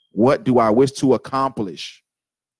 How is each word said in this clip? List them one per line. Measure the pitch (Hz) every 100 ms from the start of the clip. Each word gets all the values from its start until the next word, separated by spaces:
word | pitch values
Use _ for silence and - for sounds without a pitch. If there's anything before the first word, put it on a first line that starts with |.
| _
What | - 120 - -
do | 120
I | 110
wish | 107 139
to | - 135 117
accomplish | - 135 135 - 98 73 - - _ _ _ _ _